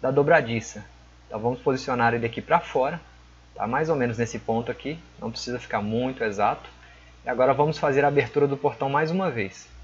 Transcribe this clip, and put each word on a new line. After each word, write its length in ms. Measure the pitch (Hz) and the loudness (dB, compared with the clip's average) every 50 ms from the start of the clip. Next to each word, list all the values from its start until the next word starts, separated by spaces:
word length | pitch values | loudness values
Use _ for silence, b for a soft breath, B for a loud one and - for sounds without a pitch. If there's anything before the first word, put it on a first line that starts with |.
da 100 | - 135 | -2 2
dobradiça. 760 | 135 143 143 147 170 156 135 113 117 110 - - - 107 101 - - - - - - - - | 4 4 6 6 6 6 6 2 -2 -4 -4 -6 -14 -14 -16 -18 -20 -20 -20 -20 -20 -20 -18
Então 120 | - - 107 | -10 -8 -4
vamos 220 | 110 120 127 127 | -2 -2 -2 0
posicionar 540 | - 147 131 131 - 135 127 120 117 117 117 | 0 0 0 0 -2 -2 0 2 2 2 2
ele 120 | 120 117 | 2 -2
aqui 140 | 113 - 120 | -2 -4 -4
pra 180 | 104 - 156 170 | -2 2 2 2
fora, 420 | - - - 139 127 143 170 165 - - - - - - - - - - - | 2 0 0 0 0 0 -2 -6 -12 -16 -20 -20 -20 -20 -20 -20 -20 -18 -8
tá? 120 | - 104 | -6 -4
Mais 220 | 110 123 143 160 160 | -2 0 0 0 0
ou 80 | 165 | 0
menos 220 | 139 123 120 113 110 | 0 0 0 0 -2
nesse 200 | 117 113 - 110 | -4 -4 -4 -8
ponto 340 | - - 113 113 120 127 | -4 -2 -2 -2 -2 -4
aqui, 260 | 120 - - 135 160 165 - - - - | -8 -8 -8 -10 -10 -10 -14 -20 -16 -10
não 100 | - 110 | -10 -10
precisa 280 | 113 - - 123 123 123 | -8 -8 -8 -8 -8 -8
ficar 220 | - - 127 107 | -8 -4 -4 -4
muito 440 | 101 104 110 117 127 131 131 - 117 | -2 -2 -2 -2 -2 -2 -4 -2 -4
exato. 440 | 110 101 101 104 110 151 - - - - B B B B B B B B B - | -4 0 0 0 0 0 -2 -8 -20 -20 B B B B B B B B B -6
E 40 | 127 | -4
agora 240 | 127 117 127 135 | 2 2 4 4
vamos 260 | 135 131 147 156 151 - | 4 4 2 0 0 0
fazer 260 | - 147 135 143 139 | 0 0 2 4 4
a 40 | 143 | 4
abertura 380 | 147 139 123 - - 147 143 | 4 2 0 2 2 2 2
do 100 | 139 139 | 2 0
portão 320 | 139 147 143 - - 135 135 | 0 -2 -2 -2 -2 -4 0
mais 220 | 135 147 160 156 | 0 0 0 0
uma 200 | 170 190 190 170 | 0 -2 -2 -2
vez. 380 | 123 117 98 95 - - - - - - | -2 -2 -4 -6 -6 -14 -20 -20 -20 -20